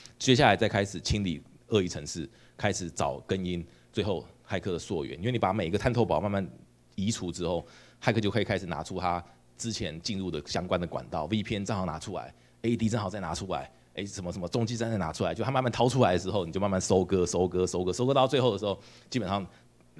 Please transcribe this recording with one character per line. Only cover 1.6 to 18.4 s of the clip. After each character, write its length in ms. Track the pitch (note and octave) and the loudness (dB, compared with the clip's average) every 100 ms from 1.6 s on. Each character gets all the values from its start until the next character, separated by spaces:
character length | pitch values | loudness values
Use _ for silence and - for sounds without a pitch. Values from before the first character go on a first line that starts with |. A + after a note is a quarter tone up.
| - | 0
恶 160 | G#2+ | 0
意 40 | F2+ | 2
程 180 | D#2+ D2+ | -4 -8
式， 200 | F2 C#2+ - - - | -8 -10 -14 -20 -4
开 160 | G#2+ | -2
始 180 | - F2 | -2 -4
找 280 | - C#2+ C2+ - | -2 -2 -2 -4
根 180 | F#2+ | -2
因， 180 | F2+ F2+ E2 - - | -2 -4 -6 -14 -8
最 100 | - | -2
后 220 | G#2+ E2+ - - - | -2 -2 -6 -16 -6
骇 100 | G2 | -4
客 140 | G2+ | -2
的 60 | E2+ | -4
溯 260 | - F2 | -2 -4
源。 140 | C#2 C#2+ | -4 -4
因 80 | A2 | -2
为 60 | |
你 60 | A#2+ | 0
把 140 | G2 | 2
每 160 | G#2+ E2 | 2 0
个 80 | G2 | 0
探 160 | B2+ | 2
头 100 | A#2+ | 2
堡 160 | G2 D#2 | 2 2
慢 120 | G2+ | 2
慢 180 | G2 F#2 - - _ _ | 0 -2 -8 -20 _ _
移 180 | - G2 | -4 -2
除 180 | A2+ - | -2 -4
之 160 | E2+ F2 | -4 -2
后， 180 | E2+ - - - - | -2 -4 -16 -20 -4
骇 100 | - | 0
客 80 | A2 | 2
就 100 | G#2 | 2
可 100 | G#2+ | 0
以 40 | |
开 140 | G2+ F#2+ | 0 -2
始 80 | F2+ | -2
拿 160 | D2 | -6
出 180 | E2 F#2 | -6 -4
他 220 | F2+ F2 - - _ - | -2 -2 -6 -18 _ -10
之 160 | A#2+ | -8
前 280 | G#2 F#2 D#2+ | -6 -6 -6
进 180 | - F#2+ | -6 -4
入 120 | F#2 | -4
的 120 | D#2+ - | -6 -6
相 200 | F2+ F2+ | -6 -2
关 140 | F2+ | -2
的 60 | E2+ | -2
管 200 | B1+ B1+ | -6 -6
道 160 | E2 D#2 | -6 -2
，V 160 | A2 | -2
P 140 | F#2+ G#2 | -2 -4
N 80 | |
账 140 | G2 G2 | -4 -2
号 60 | |
拿 140 | F#2 D#2 | -4 -6
出 160 | - | -8
来 180 | E2 B1 - _ _ | -10 -10 -16 _ _
，A 140 | A#2 A#2 | -2 0
D 120 | A2+ | 0
账 140 | G#2+ | 0
号 80 | G2 | -4
再 100 | G2+ | -6
拿 140 | E2+ | -6
出 120 | E2+ F#2+ | -6 -4
来， 220 | D#2 C2+ - _ | -6 -8 -16 _
哎， 120 | - G2+ | -10 -8
什 160 | G2+ | -8
么 100 | F2 | -8
什 60 | F#2 | -6
么 80 | F2 | -2
中 160 | B2 | 0
继 120 | A2+ A#2 | 0 -2
站 140 | A2+ | -2
再 60 | A2 | -2
拿 160 | E2 | -2
出 120 | - | -2
来， 100 | F#2 | -2
就 80 | E2+ | -2
他 80 | G#2+ | 0
慢 120 | C3+ | 0
慢 100 | B2+ | 0
掏 160 | - B2 | 2 4
出 120 | C3 | 6
来 120 | G#2+ | 6
的 60 | F2+ | 4
时 120 | F#2 | 2
候， 160 | G#2 E2 | -2 -2
你 60 | |
就 80 | F#2 | -2
慢 100 | G2+ | 0
慢 100 | F#2 | 0
收 240 | - F#2+ | 4 4
割、 220 | F2+ F#2+ F2 | 4 2 2
收 220 | F2+ F#2 | 2 2
割、 180 | F2+ F2+ | 2 0
收 180 | F2+ | 0
割、 80 | F#2 | -2
收 140 | F2+ B2+ | 0 2
割 80 | |
到 120 | C3+ C3 | 4 4
最 140 | C3+ | 4